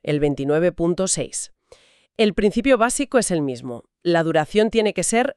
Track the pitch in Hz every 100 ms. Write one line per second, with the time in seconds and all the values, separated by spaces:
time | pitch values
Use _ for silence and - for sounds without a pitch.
0 | - 151 147 135 135 151 175 170 170 175
1 | 190 - 131 - - _ _ _ _ _
2 | _ - 214 190 208 233 240 247 233 -
3 | 277 254 208 175 143 120 127 117 - _
4 | 170 170 165 160 151 208 220 226 214 190
5 | 175 226 262